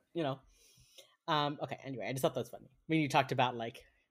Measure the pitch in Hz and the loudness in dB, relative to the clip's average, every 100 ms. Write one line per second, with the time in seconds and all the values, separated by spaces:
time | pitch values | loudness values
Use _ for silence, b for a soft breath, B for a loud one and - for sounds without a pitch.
0 | _ 170 147 135 _ b b b b b | _ -4 -2 -4 _ b b b b b
1 | b _ - 151 147 147 143 - 139 123 | b _ 0 2 2 -2 -6 -8 -8 -6
2 | 101 131 160 135 113 - - _ - 160 | -4 0 0 0 -6 -10 -18 _ 0 0
3 | 143 147 131 131 123 120 117 - - _ | 4 2 2 2 2 0 -6 -10 -20 _
4 | _ | _